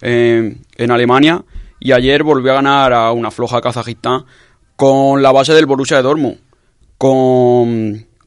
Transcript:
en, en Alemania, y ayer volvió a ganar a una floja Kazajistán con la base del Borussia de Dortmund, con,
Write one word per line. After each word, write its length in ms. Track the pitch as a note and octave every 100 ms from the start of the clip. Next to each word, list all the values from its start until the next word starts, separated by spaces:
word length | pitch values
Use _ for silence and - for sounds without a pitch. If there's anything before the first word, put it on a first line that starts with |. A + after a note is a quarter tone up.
en, 600 | A#2+ A#2+ A#2 A#2 A2 - _ -
en 140 | A#2
Alemania, 520 | A#2+ A#2+ C3 D3+ F3 - - - _
y 140 | B2+
ayer 280 | B2 C3 C#3+
volvió 300 | D3+ C3+ B2+
a 40 |
ganar 380 | C3+ C#3 C#3 C3+
a 180 | A#2+ A2+
una 180 | A#2+ G#2+
floja 280 | A2 A2+ A#2+
Kazajistán 640 | B2 A#2 A#2 A2 C3 B2+ - _ _ _ _
con 480 | - C3+ C3+ C#3 C#3
la 80 | C3+
base 220 | C3+ C3+
del 120 | D#3+
Borussia 320 | C#3 C#3 C3 C#3+
de 60 |
Dortmund, 340 | C3 D#3 B2+ - _ _ _ _ _ -
con, 1080 | C3+ C3 C3 B2+ B2 B2 A#2+ A2+ A2 G#2 - _